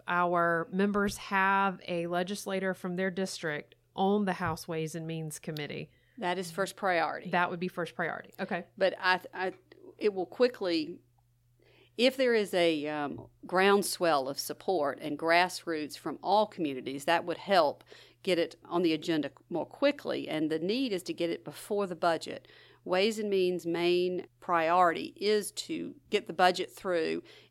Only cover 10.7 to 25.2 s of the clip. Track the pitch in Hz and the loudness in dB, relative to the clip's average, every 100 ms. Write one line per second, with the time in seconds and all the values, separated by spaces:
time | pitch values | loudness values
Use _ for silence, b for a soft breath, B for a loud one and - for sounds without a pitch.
10.7 | 165 156 180 _ _ _ _ _ _ b | 0 -2 -10 _ _ _ _ _ _ b
11.7 | b b - 247 262 254 226 196 185 170 | b b 2 2 4 4 4 2 4 4
12.7 | 156 147 151 143 - - _ - 180 196 | 4 0 -4 -4 -6 -14 _ -2 2 6
13.7 | 202 - - 170 147 131 139 - 147 - | 6 2 0 4 4 2 -6 -8 -8 -2
14.7 | 185 143 - 151 147 160 170 180 - - | 0 0 -2 -6 -4 4 4 4 0 -6
15.7 | 156 147 - 165 135 170 208 208 - 151 | -4 -6 -8 -10 -8 2 2 2 -2 -4
16.7 | 127 127 139 156 170 175 156 - 190 147 | -4 -6 -6 0 0 0 -6 2 4 4
17.7 | - - B B B - 170 160 - - | 0 -14 B B B -2 0 0 -4 -4
18.7 | 170 175 156 151 156 139 - - 165 147 | 0 2 0 0 -2 -2 -8 -8 -6 -6
19.7 | - - - - 139 139 156 156 160 180 | 0 0 0 -4 -6 -4 -4 -2 -2 -2
20.7 | 240 269 185 170 160 170 170 - 147 - | -2 0 -4 -6 -4 -2 -4 -8 -14 -6
21.7 | 202 196 170 175 160 - - - B B | -4 -2 0 0 0 -4 -12 -14 B B
22.7 | B - 180 208 214 214 196 180 180 170 | B -2 2 2 0 0 2 2 0 -2
23.7 | 170 175 180 180 180 - _ - 170 160 | 0 4 4 2 -2 -8 _ 0 2 4
24.7 | 180 175 160 - - | 6 6 4 -6 -4